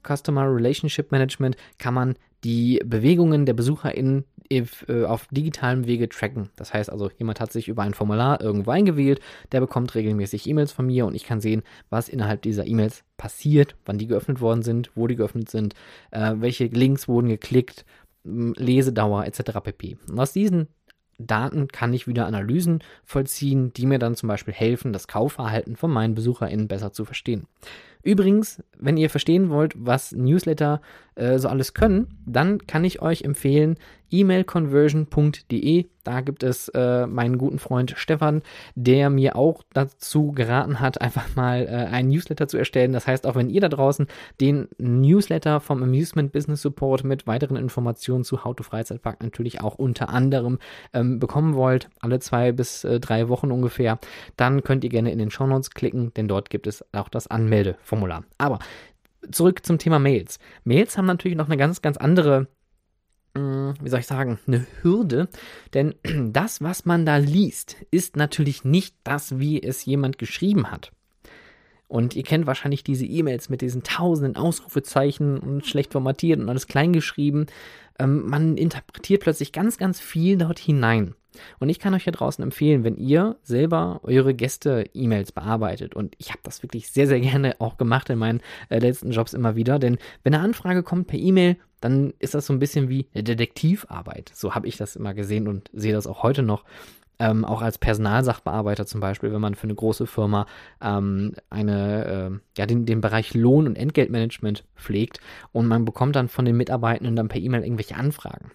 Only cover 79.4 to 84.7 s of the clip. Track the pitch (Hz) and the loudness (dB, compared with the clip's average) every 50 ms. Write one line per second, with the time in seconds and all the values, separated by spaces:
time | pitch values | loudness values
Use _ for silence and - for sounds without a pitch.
79.4 | 143 - - 156 190 233 226 - 185 190 180 - - - - 160 165 185 196 180 | -4 -6 -4 -2 -2 -2 0 0 -2 -2 -2 -4 -8 -6 -2 0 2 4 4 4
80.4 | 170 165 170 - - - 151 135 120 113 113 110 101 87 - - _ _ - - | 2 0 -2 -2 0 2 2 4 4 4 4 2 2 0 -4 -12 _ _ -20 -20
81.4 | - - - _ 131 147 170 - - 202 190 185 - 190 165 - - 135 - - | -20 -20 -8 _ -2 0 0 0 0 0 0 0 0 -2 -2 -2 -2 -4 -2 -4
82.4 | 135 127 - - 151 151 151 131 113 117 110 - 110 131 147 165 190 220 233 - | -6 -6 -2 2 4 4 4 4 4 0 -2 -2 2 4 4 4 4 2 -2 -6
83.4 | _ - 120 123 151 165 170 160 165 180 180 - - - 127 131 131 135 131 120 | _ -2 0 0 2 2 2 0 0 -2 -4 -6 -2 2 4 4 4 4 2 0
84.4 | 120 127 - - - 147 | -2 -4 -4 -2 -2 0